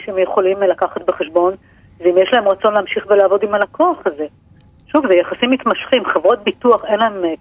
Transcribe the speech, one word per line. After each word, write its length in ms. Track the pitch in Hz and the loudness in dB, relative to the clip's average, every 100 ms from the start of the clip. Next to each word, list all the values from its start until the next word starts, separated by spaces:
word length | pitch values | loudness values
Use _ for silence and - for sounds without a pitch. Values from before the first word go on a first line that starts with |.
| - | -4
שהם 120 | 190 | -2
יכולים 440 | 180 - 185 190 | -2 0 0 0
לקחת 400 | 196 175 185 180 - | 0 0 -4 -4 -6
בחשבון, 480 | - 156 170 175 190 _ _ _ - | -4 -2 0 0 -2 _ _ _ -4
זה 100 | 170 | 0
אם 60 | 175 | 2
יש 120 | 185 | 2
להם 140 | 247 202 | 2 0
רצון 260 | 190 220 | 0 0
להמשיך 320 | 208 185 214 - | 0 -2 -6 2
ולעבוד 340 | 202 190 196 | 4 4 2
עם 100 | 208 | 0
הלקוח 440 | 202 202 - 349 330 196 | -2 -2 0 0 0 -4
הזה. 200 | 147 151 _ _ _ _ _ _ | -6 -8 _ _ _ _ _ _
שוב, 200 | 302 262 | -2 2
זה 80 | 180 | 2
יחסים 340 | 170 - 240 | 2 -2 -2
מתמשכים. 560 | 262 233 190 - 247 196 | -2 -2 -4 -2 -2 0
חברות 380 | 175 170 240 | 0 2 0
ביטוח, 420 | - - 247 214 - | -2 -2 2 2 0
אין 140 | 214 | 0
להם, 260 | 226 196 170 | 0 -2 -4
אה, 80 | 160 | -6